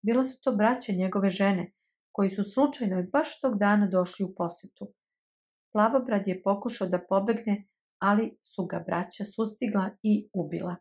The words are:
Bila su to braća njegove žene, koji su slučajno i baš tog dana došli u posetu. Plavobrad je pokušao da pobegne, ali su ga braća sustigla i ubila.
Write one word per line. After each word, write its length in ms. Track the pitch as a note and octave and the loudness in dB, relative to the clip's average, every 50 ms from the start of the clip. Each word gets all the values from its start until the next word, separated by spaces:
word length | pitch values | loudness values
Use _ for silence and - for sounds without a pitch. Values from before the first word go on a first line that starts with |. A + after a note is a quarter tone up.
Bila 220 | - G#3 A#3 B3+ C4 | 0 2 2 2 2
su 160 | C4 - _ | 0 -2 _
to 100 | _ C4+ | _ 0
braća 400 | A3 G3+ G#3 A3+ C4 B3+ - - G3 | 2 4 4 4 2 2 -2 -2 -2
njegove 360 | F3+ F#3+ F#3 F3+ G#3 G3 G3 | 0 0 0 0 2 2 2
žene, 420 | F#3 - G3 G3 G3 F3+ E3+ - _ _ _ _ _ _ _ _ | 2 4 2 2 2 2 -2 -6 _ _ _ _ _ _ _ _
koji 180 | _ - G3+ F#3+ | _ 0 0 0
su 140 | F#3+ - G3 | 0 -2 -4
slučajno 560 | G3+ - C4 C#4 C#4+ C#4 - A#3+ G3+ F#3 F#3 | -2 2 2 2 2 2 -2 -4 -2 -2 -2
i 100 | F3+ F#3 - | -4 0 0
baš 280 | C#4 D#4+ - - - | 0 0 0 -6 -2
tog 160 | - C4 A3 | -2 -2 0
dana 300 | G3 G3+ G3+ G#3 G#3 G#3 | 2 2 4 4 4 4
došli 380 | F#3+ F3+ F#3 F3+ F3+ - - G3 | 4 2 0 0 0 -2 -6 -6
u 100 | F3+ F#3+ | -6 -4
posetu. 580 | - F3 E3+ E3+ - - G3 _ _ G3+ G#3 _ _ _ _ _ _ _ _ _ _ _ _ _ _ _ _ | -4 -6 -6 -6 -10 -14 -16 _ _ -16 -16 _ _ _ _ _ _ _ _ _ _ _ _ _ _ _ _
Plavobrad 560 | _ G#3+ G#3 A3+ B3+ C4+ B3+ B3+ A3+ G3 F#3+ | _ 2 2 4 4 2 0 2 -2 0 0
je 140 | G3 F3+ F#3 - | -2 -4 -2 0
pokušao 440 | F#3+ G3+ G3+ - A#3+ A3+ - G3+ | 0 -2 0 -2 -6 -4 -4 -2
da 120 | F3+ F3+ F3+ - - | -2 -2 -4 -2 0
pobegne, 580 | F#3+ G3 G3 A3 A3+ A3+ - A3 G3+ G#3 - _ _ _ _ _ _ _ | 0 0 2 2 -2 -2 0 -2 -2 -2 -2 _ _ _ _ _ _ _
ali 380 | - G3 G#3 G#3 A3+ - - _ _ | 2 2 2 2 2 -2 -6 _ _
su 220 | - - - F3+ | -12 -6 -6 -6
ga 140 | E3 - E3+ | -4 -4 -6
braća 440 | E3 - E3+ E3+ F#3+ - - - G3+ | -4 -2 -2 -2 -4 -4 -8 -10 -10
sustigla 680 | - - - A3+ G#3+ G#3+ - B3+ G#3+ G#3 G3+ F#3 G3+ - _ - | -10 -4 -4 -4 -4 -4 -6 -6 -2 0 0 -2 -2 -6 _ 0
i 260 | G#3+ G#3 G#3 - - _ | 2 2 2 0 -4 _
ubila. 420 | F#3+ E3+ - E3+ E3+ F3+ F3+ F3 - | -6 -4 -4 -4 -6 -6 -6 -8 -10